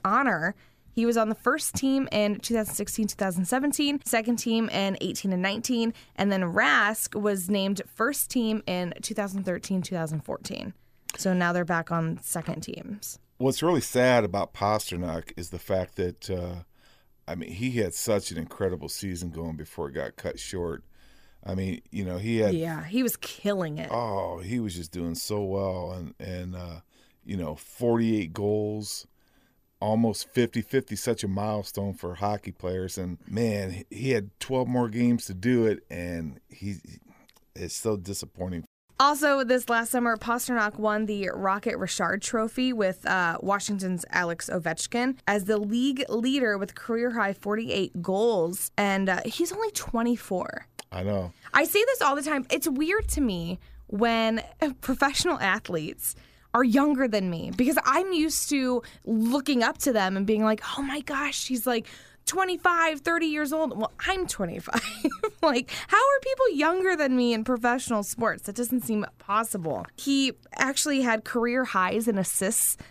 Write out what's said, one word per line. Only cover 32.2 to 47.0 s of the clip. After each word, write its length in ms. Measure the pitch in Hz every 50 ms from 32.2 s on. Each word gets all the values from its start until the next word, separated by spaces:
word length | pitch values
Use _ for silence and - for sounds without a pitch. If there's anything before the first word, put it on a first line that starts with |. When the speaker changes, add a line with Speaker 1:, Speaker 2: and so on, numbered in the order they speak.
| 101 104 104 101 - 98
Speaker 2:
players. 480 | 87 - - 90 92 92 92 90 - 98
And, 200 | 92 90 87 - - -
man, 560 | - 110 117 113 107 104 95 92 90 92 - -
he 220 | - 98 123 135
had 200 | 131 110 98 101 - _
twelve 260 | - - 131 127 127
more 220 | 120 123 123 120 113
games 380 | 104 120 123 120 120 117 -
to 80 | - 95
do 300 | 90 90 120 127 120 113
it, 180 | 110 101 - - _
and 520 | - 87 87 87 87 85 82 76 65 - _ _
he, 300 | - - 95 101 98 82 - - - - _ - - _ _ _ _ _ _ _ _
it's 220 | - 90 82 -
so 200 | - - 113 107
disappointing. 680 | 95 87 95 101 - - - _ - 90 92 90 82 80 - _ _ _ _ _ -
Speaker 1:
Also, 440 | 269 285 294 269 302 285 277 277 262
this 240 | 226 254 254 - -
last 240 | 233 226 233 233
summer, 240 | - 247 240 233 220
Pastrnak 600 | 220 - 240 233 240 - - 247 233 208 214 214
won 300 | - 214 214 208 214 220
the 240 | 208 214 202 196 180
Rocket 460 | - - 196 190 190 208 - 233 - -
Richard 420 | 190 180 - - 185 165 185 208
Trophy 520 | - - - 226 220 226 - 254 254 254
with, 340 | 254 220 202 185 185 - -
uh, 320 | - 190 185 175 170 165 -
Washington's 640 | - 190 196 202 - - 208 190 190 185 180 170 - -
Alex 400 | - 175 180 170 170 165 - -
Ovechkin 640 | - 185 165 165 165 - - - - 240 247 262 262 - _ -
as 160 | 208 208 190
the 120 | 190 220
league 480 | 208 208 202 220 240 254 285 269 262 285 -
leader 500 | - 240 226 262 262 285 254 220 208 196
with 160 | 196 196 -
career-high 600 | - - - 233 226